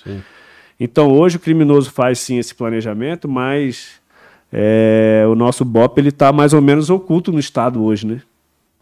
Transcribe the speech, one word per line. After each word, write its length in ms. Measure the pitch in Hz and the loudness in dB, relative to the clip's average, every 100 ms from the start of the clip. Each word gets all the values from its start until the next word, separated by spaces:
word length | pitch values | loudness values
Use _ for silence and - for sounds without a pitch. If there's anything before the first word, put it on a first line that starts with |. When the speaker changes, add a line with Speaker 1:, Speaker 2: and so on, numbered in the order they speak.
Speaker 1:
Sim. 200 | - 98 - - - _ _ - | -14 -14 -16 -20 -20 _ _ -10
Speaker 2:
Então, 320 | 120 160 147 | -4 2 4
hoje 240 | 135 180 170 | 4 2 0
o 40 | |
criminoso 500 | - 160 147 143 135 | -2 0 2 2 0
faz 280 | - 127 123 | -2 -2 -2
sim 180 | - 123 | -4 -6
esse 180 | 117 | -6
planejamento, 760 | - 117 113 110 104 135 170 147 | -8 -6 -6 -6 -8 -8 -10 -8
mas, 720 | 127 127 143 135 113 - _ _ _ _ _ _ | -6 -4 -4 -6 -8 -16 _ _ _ _ _ _
é, 720 | 107 107 110 110 110 110 110 110 | -4 0 2 2 2 2 2 2
o 80 | |
nosso 300 | 113 120 - | 2 0 -2
bop, 320 | 127 113 127 - | -2 2 2 2
ele 120 | 143 | 0
tá 200 | 139 139 | 2 2
mais 200 | 147 143 | 4 4
ou 80 | 151 | 4
menos 300 | 139 147 151 | 4 2 0
oculto 420 | 185 185 170 180 | -2 -2 -2 -2
no 60 | 156 | -4
estado 440 | 139 131 120 123 | -4 -4 -4 -2
hoje, 240 | 110 107 110 | -2 -2 -6
né? 140 | 120 - _ _ _ _ _ | -10 -14 _ _ _ _ _